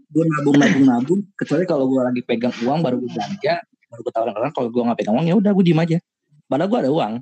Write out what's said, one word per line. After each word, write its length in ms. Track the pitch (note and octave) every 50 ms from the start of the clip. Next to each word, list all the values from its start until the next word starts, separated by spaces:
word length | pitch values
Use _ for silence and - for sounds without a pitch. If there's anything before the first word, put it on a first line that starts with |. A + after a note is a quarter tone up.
| _ _ D3
gua 120 | D3+ E3
nabung, 320 | E3 D3+ D3 C#3+ C#3+ C#3+ C#3+
nabung, 260 | C#3+ G#3 - C3+ C#3
nabung, 340 | C3+ A#2+ A#2+ B2 D3 F3+ G3+ G3+ - _
kecuali 280 | - - - D3 D#3 F#3 F3
kalau 160 | E3 C#3 C3 C3
gua 200 | C3 C3 B2 B2
lagi 140 | B2 B2 B2
pegang 300 | - A#2+ A2+ A#2+ A#2+ - - A#2
uang, 180 | B2 C#3+ E3
baru 160 | E3 C3 B2+ B2
gua 100 | B2 A#2+
belanja, 440 | - A2 G2+ - G2+ - - D3 E3+ E3+ - _ _ _ _ _
baru 100 | A#2+ A#2+
gua 120 | - B2 -
tawarin 240 | A2+ A2+ A#2 G2+
orang, 160 | G#2+ A#2+ C#3+ D#3
kalau 120 | D3+ B2 A#2 A#2
gua 100 | A#2+ A#2 A#2
nggak 100 | A2+ -
pegang 140 | G#2 G#2 G#2+
uang, 100 | B2+ D#3+ E3
ya 60 | E3+
udah, 140 | A3+ F#3+ G#3 G3+
gua 120 | F#3 G3
diem 160 | E3+ E3 D#3
aja. 180 | E3+ E3 D#3+ F3+ - _ _ _ _ _ _ _ _
Padahal 220 | - - D#3+ E3+ G3+
gua 100 | A3+ A#3+
ada 100 | - C4 D3+
uang. 200 | E3 B2 G#2 A2+ B2